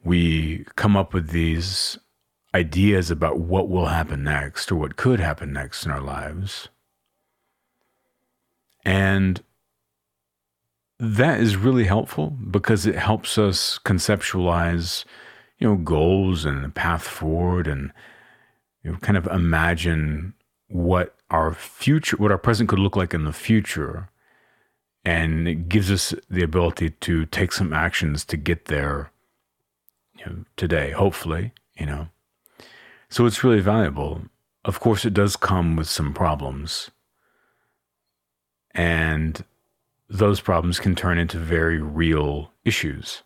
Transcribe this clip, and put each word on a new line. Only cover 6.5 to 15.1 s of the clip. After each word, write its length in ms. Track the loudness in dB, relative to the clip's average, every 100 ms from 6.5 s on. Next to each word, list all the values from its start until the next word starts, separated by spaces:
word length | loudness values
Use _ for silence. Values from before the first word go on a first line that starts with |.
| -10 -16 _ _ _ _ _ _ _ _ _ _ _ _ _ _ _ _ _ _ _ _ _
And 580 | 0 2 4 4 2 0 _ _ _ _ _ _ _ _ _ _ _ _ _ _ _ _
that 400 | -2 4 4 4
is 180 | 2 4
really 280 | 2 4
helpful 460 | 4 2 0 -4 -4
because 540 | -6 -2 -2 2 2
it 120 | 2 0
helps 420 | 0 0 0 0
us 400 | 2 2 -2 -4
conceptualize, 1200 | 0 0 2 0 0 0 2 2 2 0 -2 -8 -10